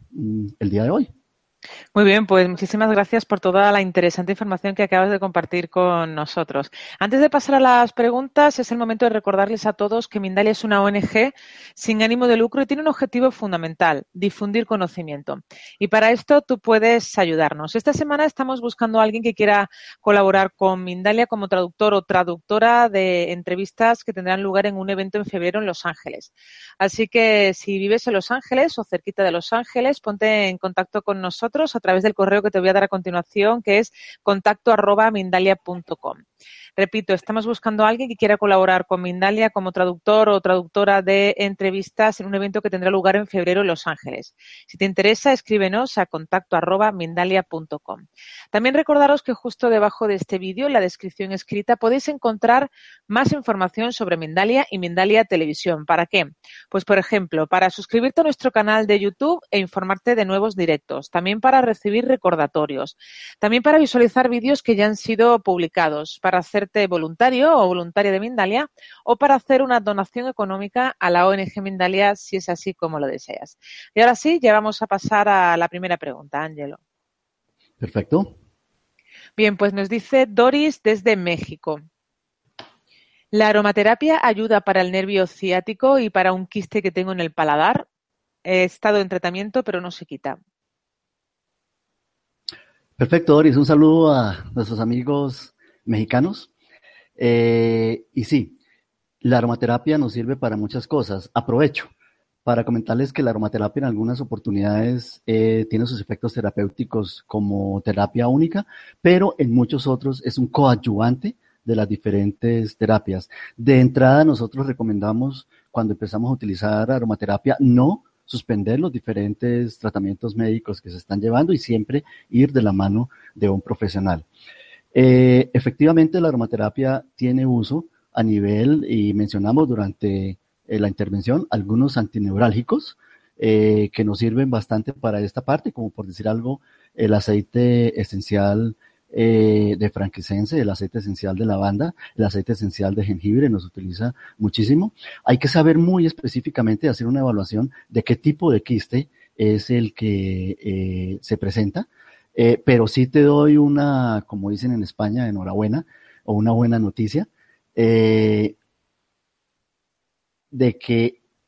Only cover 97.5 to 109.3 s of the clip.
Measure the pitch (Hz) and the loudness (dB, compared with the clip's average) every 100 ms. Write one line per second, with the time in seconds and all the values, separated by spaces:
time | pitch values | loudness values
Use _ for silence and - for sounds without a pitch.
97.5 | 117 113 113 113 117 - 135 113 - - | 2 2 0 -2 -4 -8 -8 -2 -2 -2
98.5 | _ _ _ _ _ _ _ 120 123 120 | _ _ _ _ _ _ _ 0 0 0
99.5 | 117 120 120 302 302 123 120 113 135 117 | -2 -2 -2 0 -2 -2 -6 -8 -6 -6
100.5 | 107 104 123 - 147 107 98 - 117 120 | -4 -6 -8 -4 -4 -4 -8 -6 -6 -2
101.5 | 120 147 - - _ _ _ _ _ 127 | 0 0 -2 -12 _ _ _ _ _ -2
102.5 | 117 120 120 110 117 135 151 123 107 107 | -2 -2 -4 -2 -4 -4 -2 -4 -2 -4
103.5 | 110 104 143 135 107 113 127 123 107 113 | -4 -4 -4 -4 -4 -4 -6 -8 -8 -6
104.5 | 101 101 104 117 123 - - - 110 113 | -2 -2 0 -2 -4 -8 -14 -4 0 2
105.5 | 110 110 110 123 113 104 107 120 123 104 | 0 -2 -4 -4 -6 -8 -8 -6 -6 -6
106.5 | - 101 - 113 113 92 - _ 107 101 | -4 -6 -6 -6 -6 -6 -12 _ -4 -4
107.5 | 101 98 98 - 101 101 120 120 139 165 | -4 -4 -4 -4 -2 -2 0 0 0 0
108.5 | 196 - - - _ 170 180 196 | -2 -8 -16 -20 _ 2 4 2